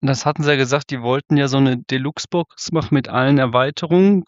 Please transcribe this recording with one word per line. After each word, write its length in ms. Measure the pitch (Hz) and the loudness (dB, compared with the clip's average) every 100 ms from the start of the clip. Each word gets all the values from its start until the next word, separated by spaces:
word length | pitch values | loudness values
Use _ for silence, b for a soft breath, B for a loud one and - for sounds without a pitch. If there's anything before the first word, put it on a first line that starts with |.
Das 240 | 135 131 151 | -4 -2 -2
hatten 180 | 151 | -2
sie 60 | 147 | 0
ja 80 | 139 | 0
gesagt, 320 | 123 143 - | 0 -2 -4
die 100 | 131 | -6
wollten 360 | 117 135 - 147 | -2 -2 0 0
ja 100 | 135 | 2
so 100 | 135 | 2
eine 200 | 135 123 | 2 0
Deluxe-Box 920 | - 131 139 - - 175 - - - | -4 -4 -4 -8 -6 -6 -6 -10 -6
machen 200 | 160 - | -4 0
mit 140 | 143 113 | 0 0
allen 300 | 123 131 143 | 0 2 2
Erweiterungen, 840 | 127 123 135 - 165 175 196 196 | 2 0 -2 -4 0 4 4 2